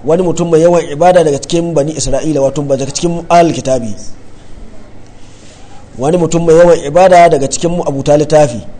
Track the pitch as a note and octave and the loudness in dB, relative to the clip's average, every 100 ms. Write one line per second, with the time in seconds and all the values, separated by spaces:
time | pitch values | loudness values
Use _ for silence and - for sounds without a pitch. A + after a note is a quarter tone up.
0 | C3+ F3 F3+ D#3 F3 D#3+ E3+ F3 C#3+ D3 | -2 0 0 -2 0 2 4 2 -2 0
1 | F3 F3 D#3+ C#3 - E3+ E3+ D#3 D3 C3 | 2 4 2 -2 -2 -4 -2 -2 -2 -4
2 | - C3+ D#3 C#3+ C3+ D3+ C#3+ C3+ C3+ - | -4 -2 -2 0 -2 -2 -4 -4 -4 -4
3 | E3+ E3+ E3+ F3 E3+ C3 - - A2+ - | -4 -6 0 2 2 0 -4 -4 -4 -8
4 | - - - - - - - - - - | -8 -12 -14 -18 -16 -16 -14 -16 -16 -18
5 | - - - - - - - - - - | -18 -18 -20 -20 -20 -20 -18 -18 -16 -6
6 | C#3 F3 D#3+ E3 E3 D#3+ F3 D#3+ C#3+ D#3 | -2 0 0 0 4 6 6 4 2 2
7 | F#3 F3 E3+ D3+ C3+ - E3+ F3 D3+ C#3 | 6 6 6 4 -2 -4 -4 -2 -4 -4
8 | C#3 D3 D3 D3+ D3 A2+ - | 0 0 2 2 2 -2 -12